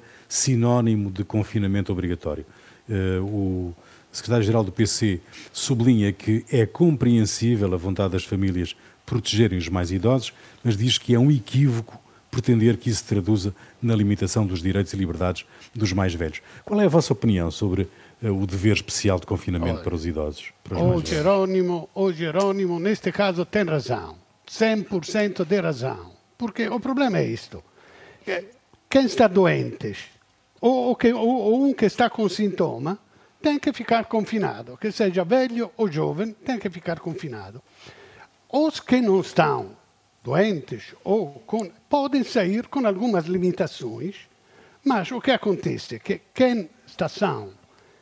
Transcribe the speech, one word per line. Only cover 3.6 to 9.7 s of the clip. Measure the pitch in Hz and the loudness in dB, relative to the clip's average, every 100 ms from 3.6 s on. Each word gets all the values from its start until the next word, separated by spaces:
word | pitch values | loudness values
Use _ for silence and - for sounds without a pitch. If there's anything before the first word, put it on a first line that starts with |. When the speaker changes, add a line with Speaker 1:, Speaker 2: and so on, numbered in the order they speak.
| 90 85 - - _ | -6 -10 -20 -20 _
Speaker 1:
secretário-geral | - - 120 104 113 | -12 -2 2 4 2
do | 98 | 2
P | - 107 | 0 0
C | - 110 90 - - - | 0 0 -2 -6 -20 -14
sublinha | - - 123 120 117 101 | -6 -2 2 4 4 4
que | 98 - 113 - | 0 0 -2 2
é | 131 107 | 2 2
compreensível | - 170 139 120 117 104 - 117 117 101 | 4 4 4 4 4 4 2 0 2 2
a | 90 | 0
vontade | 92 92 98 | -2 0 0
das | 90 | 0
famílias | - 98 98 90 82 - - - | -2 0 0 0 -4 -8 -20 -20
protegerem | - 120 - 104 113 92 | -6 -4 0 2 2 2
os | |
mais | 82 | -2